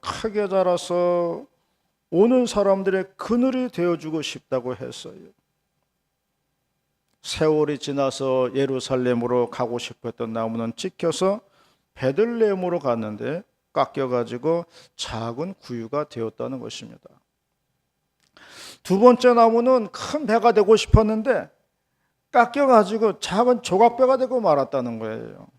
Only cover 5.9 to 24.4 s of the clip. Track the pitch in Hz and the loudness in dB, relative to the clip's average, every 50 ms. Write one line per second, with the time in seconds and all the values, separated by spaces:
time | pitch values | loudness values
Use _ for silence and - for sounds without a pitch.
5.9 | _ _ _ _ _ _ _ _ _ _ _ _ _ _ _ _ _ _ _ _ | _ _ _ _ _ _ _ _ _ _ _ _ _ _ _ _ _ _ _ _
6.9 | _ _ _ _ _ _ - - - - 160 156 156 151 151 147 147 131 - - | _ _ _ _ _ _ -14 -10 -4 -2 0 2 2 2 0 0 -2 -6 -8 -6
7.9 | 139 139 139 135 127 - 139 131 131 131 127 123 98 135 139 135 135 131 120 - | -4 -2 -2 -2 -2 -4 -4 -2 0 0 0 0 -2 -2 -2 -2 -2 -4 -4 -4
8.9 | 135 127 127 123 123 117 117 120 123 123 120 117 - - 127 113 120 120 117 - | -2 -2 0 0 0 0 0 0 0 0 0 -2 -4 -6 -6 -4 -6 -6 -8 -10
9.9 | - - - 120 110 - 117 113 113 113 113 113 113 117 113 113 117 - - 190 | -14 -14 -12 -12 -10 -8 -8 -8 -6 -6 -6 -4 -4 -6 -6 -6 -8 -8 -10 -10
10.9 | - - - 165 151 - 180 190 202 226 - _ _ _ _ _ _ _ _ _ | -8 -6 -4 -4 -2 0 0 -2 -2 -2 -6 _ _ _ _ _ _ _ _ _
11.9 | _ - - 131 139 160 214 233 240 233 220 208 196 190 180 180 170 175 135 135 | _ -4 -2 -2 0 0 0 0 0 0 0 0 0 0 -2 -4 -4 -2 0 -2
12.9 | 120 113 110 107 104 104 117 123 147 175 208 _ _ _ _ _ - - 135 - | -2 -2 -2 -6 -8 -8 -8 -8 -8 -8 -10 _ _ _ _ _ -2 -2 -2 -2
13.9 | - 147 135 127 123 120 120 113 120 120 123 156 165 170 170 - _ - - _ | -2 -4 -4 -2 -2 -2 -2 -4 -6 -6 -4 -2 -2 -2 -4 -8 _ -20 -20 _
14.9 | _ - - - 120 113 113 117 117 123 160 190 190 - - - 123 117 113 113 | _ -14 -12 -10 -8 -8 -8 -8 -8 -8 -10 -10 -12 -14 -14 -12 -12 -10 -10 -6
15.9 | - 147 151 - - 120 113 110 - - 120 123 135 131 117 113 - - - 113 | -6 -6 -6 -6 -8 -8 -8 -8 -8 -8 -8 -8 -8 -10 -12 -12 -14 -14 -16 -18
16.9 | 117 - - - _ _ _ _ _ _ _ _ _ _ _ _ _ _ _ _ | -20 -20 -20 -20 _ _ _ _ _ _ _ _ _ _ _ _ _ _ _ _
17.9 | _ _ _ _ _ _ _ _ _ _ - - - - - - - - - - | _ _ _ _ _ _ _ _ _ _ -20 -20 -20 -20 -20 -20 -20 -14 -4 -2
18.9 | 180 196 226 247 247 240 - 254 240 233 226 226 226 233 240 254 262 247 214 196 | 2 6 8 8 8 8 6 6 6 6 6 6 4 4 4 4 2 2 2 -2
19.9 | - - - - - 302 302 233 214 233 202 240 220 214 202 185 220 208 - - | -8 -12 -10 -8 -6 -6 -2 -2 0 2 4 4 4 6 6 6 6 4 6 6
20.9 | - 226 220 214 220 220 214 269 233 170 101 - _ _ _ _ _ _ _ _ | 4 4 6 4 0 -2 -2 -2 -2 -2 -4 -8 _ _ _ _ _ _ _ _
21.9 | _ _ _ _ _ _ _ _ - 247 233 233 - 277 285 262 254 220 208 185 | _ _ _ _ _ _ _ _ 2 2 2 2 2 2 4 6 6 6 6 4
22.9 | 214 220 220 214 185 - - - 175 202 240 247 247 220 - - 175 185 226 233 | 2 0 0 0 0 -2 -6 -4 0 2 2 2 2 0 0 0 2 4 4 4
23.9 | 233 240 262 247 262 254 262 247 262 247 | 4 2 2 2 2 2 0 -2 -2 0